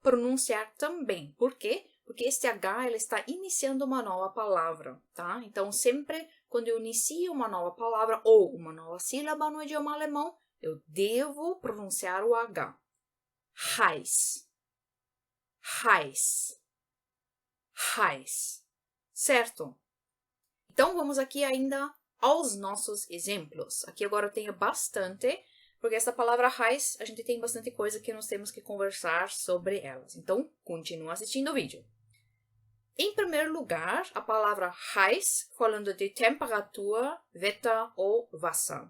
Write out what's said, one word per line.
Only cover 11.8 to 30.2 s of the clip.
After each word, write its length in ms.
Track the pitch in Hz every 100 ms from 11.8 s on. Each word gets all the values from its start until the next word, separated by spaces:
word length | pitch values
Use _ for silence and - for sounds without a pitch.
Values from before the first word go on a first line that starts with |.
| 196 - 185 185
o 100 | 220
H. 420 | 233 233 170 139 - _ _ _ _ _ _ _ - 698 622
Heiß. 720 | 196 - - - - - - _ _ _ _ _ _ _ _ _ _ _ - -
Heiß. 760 | 240 190 147 135 - - - - _ _ _ _ _ _ _ _ _ _ _ - - -
Heiß. 680 | 196 139 131 - - - _ _ _ _ _
Certo? 680 | - - 254 233 - 147 - _ _ _ _ _ _ _ _ _
Então, 240 | - 285
vamos 240 | 359 285 269
aqui 260 | 269 277
ainda 500 | 277 262 269 277 285 - _ _
aos 380 | 247 320 285 202
nossos 520 | 196 202 - 208 -
exemplos. 760 | 170 185 202 151 156 - -
Aqui 200 | - -
agora 220 | 202 208 208
eu 60 |
tenho 200 | 214 208
bastante, 920 | 185 202 - - 220 185 196 247 339 _ _ - _
porque 160 | 233 220
essa 160 | 240
palavra 360 | 240 240 240 247
heiß, 480 | 247 226 269 - -
a 40 |
gente 200 | 214 220
tem 160 | 226 240
bastante 300 | 233 233 -
coisa 300 | - 208 214
que 120 | 214
nós 140 | 220 214
temos 240 | 202 202
que 100 | -
conversar 680 | - 202 196 196 175 165 190
sobre 500 | - - 180 175 196
elas. 360 | 139 131 -
Então, 340 | -